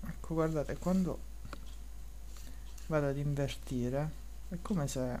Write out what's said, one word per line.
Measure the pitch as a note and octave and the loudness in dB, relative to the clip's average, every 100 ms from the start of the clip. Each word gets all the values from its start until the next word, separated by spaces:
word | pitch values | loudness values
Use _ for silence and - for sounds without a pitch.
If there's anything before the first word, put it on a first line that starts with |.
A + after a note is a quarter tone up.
| - | -6
Ecco, | - - | -6 -2
guardate, | D#3+ D#3+ D#3 C#3 D3 | 2 4 4 0 0
quando | F3 F#3+ F3 - - - - - - - - - - - - - - - - - - | 4 6 4 2 -6 -8 -8 -8 -8 -8 -10 -8 -10 -10 -10 -10 -10 -10 -10 -10 2
vado | D#3 C#3+ | 4 4
ad | C#3 | 2
invertire | C#3+ C#3+ C#3 - - B2+ A#2+ C3 D#3 - - - - | 2 2 2 0 -2 2 2 2 0 -2 -8 -8 -6
è | F3 | -6
come | - F#3+ C#3+ | 0 2 2
se | - B2+ A#2+ | 0 0 -2